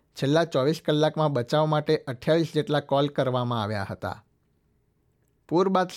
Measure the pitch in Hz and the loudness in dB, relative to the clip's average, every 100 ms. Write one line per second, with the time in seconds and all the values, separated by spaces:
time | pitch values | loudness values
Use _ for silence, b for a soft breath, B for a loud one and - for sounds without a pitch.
0 | b - 135 156 170 139 135 165 - 151 | b -4 0 2 2 2 0 0 0 2
1 | 151 156 156 135 120 151 156 151 147 151 | 2 2 0 0 0 0 2 0 0 -2
2 | - 123 - 165 160 151 147 147 143 139 | -2 -6 0 0 2 -2 0 -2 0 0
3 | 143 143 131 123 120 117 104 107 95 98 | 0 0 -2 0 -2 -2 -2 -4 -6 -8
4 | 98 107 _ _ _ _ _ _ _ _ | -10 -10 _ _ _ _ _ _ _ _
5 | _ _ _ _ _ 165 190 190 180 | _ _ _ _ _ 0 2 2 -2